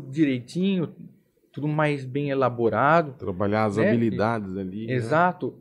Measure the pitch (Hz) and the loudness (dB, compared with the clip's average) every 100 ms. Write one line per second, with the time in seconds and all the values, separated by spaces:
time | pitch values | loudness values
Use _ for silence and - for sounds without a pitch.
0 | 135 139 147 127 123 170 190 190 151 - | -4 0 2 0 -4 -2 0 0 -2 -6
1 | - - _ _ _ - 147 151 151 147 | -20 -20 _ _ _ -8 -4 0 0 0
2 | 131 135 143 135 127 120 117 107 139 165 | -4 -4 -2 0 0 2 0 4 4 4
3 | 151 127 101 90 104 104 110 101 180 117 | 2 -4 -8 -2 0 2 2 2 2 2
4 | 113 90 107 117 98 95 95 98 113 127 | 2 0 0 -2 -4 -6 -6 -8 -4 -4
5 | 113 151 180 175 127 - | 0 2 2 0 -8 -6